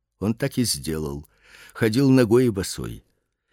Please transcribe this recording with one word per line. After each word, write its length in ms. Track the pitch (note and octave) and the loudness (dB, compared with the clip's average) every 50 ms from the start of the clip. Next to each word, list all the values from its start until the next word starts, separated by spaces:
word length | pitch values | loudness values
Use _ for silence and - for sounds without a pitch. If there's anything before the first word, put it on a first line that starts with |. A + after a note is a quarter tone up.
| _ _ _ - | _ _ _ -6
Он 160 | F#2 G#2+ A2+ | -4 -4 -4
так 240 | - C#3 C3+ - C3 | -4 -6 -4 -2 -2
и 40 | A#2+ | -2
сделал, 640 | G#2 - C#2+ C2 D#2 D#2+ D#2 D#2 C#2+ C#2+ C#2+ D2 _ _ _ _ _ - - - - - | -2 -4 -6 -6 -6 -6 -6 -6 -6 -8 -10 -12 _ _ _ _ _ -20 -20 -20 -18 -4
ходил 380 | - A#2+ A2 G#2+ B2+ C#3 C3 | -2 -2 0 2 2 4 4
нагой 360 | C3 C3 A#2+ G2 A2+ B2+ C3 | 6 6 6 6 4 4 4
и 20 | A#2+ | 2
босой. 520 | G2+ G2 F2+ - - - A#1+ - A1+ - - _ _ _ _ _ _ _ _ _ | 0 -2 -6 -6 -8 -10 -10 -12 -12 -14 -20 _ _ _ _ _ _ _ _ _